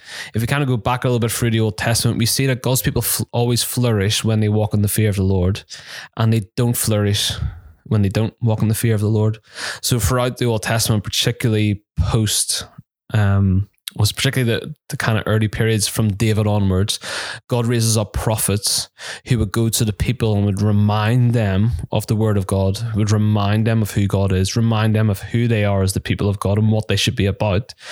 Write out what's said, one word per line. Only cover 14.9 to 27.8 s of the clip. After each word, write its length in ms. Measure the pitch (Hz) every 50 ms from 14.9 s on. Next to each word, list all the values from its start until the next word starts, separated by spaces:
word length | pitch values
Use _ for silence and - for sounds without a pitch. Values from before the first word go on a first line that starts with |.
| -
kind 220 | 127 - - 113 104
of 60 | -
early 220 | - 107 110 107 107
periods 380 | - - 110 110 110 107 104 -
from 240 | - - 110 107 98
David 340 | 98 117 110 107 104 107
onwards, 520 | 104 104 107 101 95 92 92 101 104 - - - - - - - - - - - -
God 180 | 123 120 117
raises 300 | 117 123 117 113 113 107
up 160 | 113 107 - -
prophets 760 | - - 117 110 110 - - 98 101 - - - - - - _ - - - - - -
who 120 | - 127 113
would 140 | 104 95 -
go 160 | 117 113 113
to 160 | - - 120
the 80 | 107 104
people 420 | - - - 120 - 113 110 107
and 120 | 101 101
would 160 | 104 101 101 107
remind 720 | 107 104 101 104 104 104 107 107 107 120 127 120 120 117
them 380 | 120 110 98 95 95 104 117 113 - - -
of 160 | - 107 -
the 100 | - 113
word 200 | 104 110 110 104
of 100 | 101 92
God, 320 | - 101 95 95 98 98 107 117 117 113
would 160 | 104 110 101
remind 560 | 110 107 107 107 107 107 101 101 104 110 110
them 160 | 113 113 113 107
of 80 | -
who 160 | - 107 101
God 260 | 98 - 98 98 98 98
is, 240 | 92 95 95 -
remind 380 | - 113 113 113 107 107 110 107
them 160 | 110 110 107
of 100 | 98 -
who 280 | - - - 117 120 120
they 160 | 117 107 104
are 180 | 101 101 98 95
as 100 | 95 -
the 80 | -
people 280 | - - 95 - 101 101
of 120 | 98 98
God 180 | - 95 101 104
and 120 | 107 110
what 180 | 110 110 - -
they 80 | 101
should 200 | 101 - - -
be 100 | - 95
about. 480 | 101 95 - 107 107 92 101 - - - -